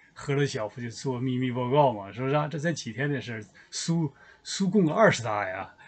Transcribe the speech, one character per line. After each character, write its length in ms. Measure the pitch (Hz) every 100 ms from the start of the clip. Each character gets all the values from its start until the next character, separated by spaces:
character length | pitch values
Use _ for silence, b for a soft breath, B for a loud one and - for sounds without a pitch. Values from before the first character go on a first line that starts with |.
| B
赫 220 | - -
鲁 100 | 139
晓 240 | 139 127 107
夫 100 | -
就 120 | 120
做 280 | 110 139 123
秘 200 | 131 127
密 120 | 127
报 200 | 123 123
告 200 | 143 139
嘛， 220 | 107 98
是 80 | 98
不 80 | 131
是 60 |
啊？ 120 | 147 151
这 120 | 151
才 120 | 160
几 220 | 151 120
天 160 | 107 147
的 100 | 135
事 140 | 113
儿， 120 | 110 104 - B
苏， 420 | - - 170 151 B B B
苏 260 | - - 190
共 240 | 208 160
二 180 | 175 202
十 120 | 123
大 260 | 113 104 95
呀， 260 | 95 92 -